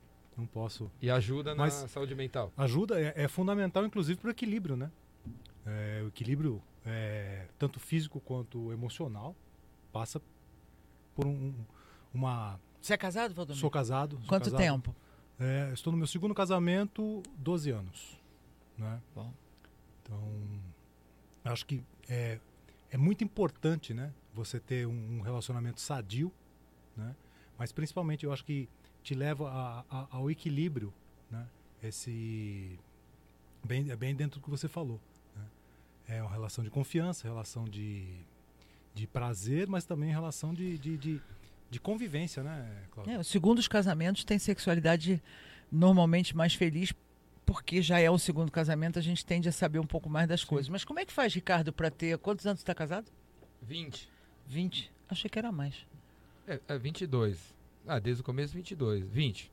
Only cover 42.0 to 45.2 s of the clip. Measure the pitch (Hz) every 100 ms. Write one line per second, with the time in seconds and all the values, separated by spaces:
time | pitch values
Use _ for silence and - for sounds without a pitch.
42 | 226 147 170 - 139 156 117 101 98 -
43 | 101 247 170 202 175 240 - 214 196 160
44 | 170 196 - 208 - 196 - 170 160 170
45 | 160 180